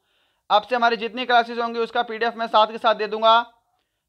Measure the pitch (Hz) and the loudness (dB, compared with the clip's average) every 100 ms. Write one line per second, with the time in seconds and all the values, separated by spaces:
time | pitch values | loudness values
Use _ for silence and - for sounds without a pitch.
0 | _ _ _ _ - 208 208 247 233 226 | _ _ _ _ -2 -2 0 0 0 0
1 | 226 233 247 240 233 233 233 233 226 240 | -6 -8 0 2 0 -4 -6 -4 -4 -4
2 | 233 220 233 220 226 220 220 220 233 202 | -4 -4 -4 -4 0 2 2 0 -2 -2
3 | 214 220 220 226 240 _ _ _ _ _ | -4 0 4 4 2 _ _ _ _ _